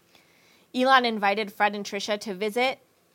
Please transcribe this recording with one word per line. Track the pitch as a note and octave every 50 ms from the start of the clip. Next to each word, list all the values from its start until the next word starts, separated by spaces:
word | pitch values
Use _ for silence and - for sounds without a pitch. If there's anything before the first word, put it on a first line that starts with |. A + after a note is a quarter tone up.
| _ _ _ - _ _ _ _ _ _ _ _ _ _ -
Elon | B3+ B3+ C4+ C4 B3+ B3
invited | A#3 A3 G#3 G3+ G3+ G3+ G#3+ G#3+ G3+ -
Fred | - G#3 G#3 G3+
and | G#3 G3+
Tricia | - G#3 G3 - - G#3 G#3
to | - A3 F#3+
visit | F3+ G#3+ G#3+ G3 A#3+ B3 C4+ - - _ _ _ _ _ _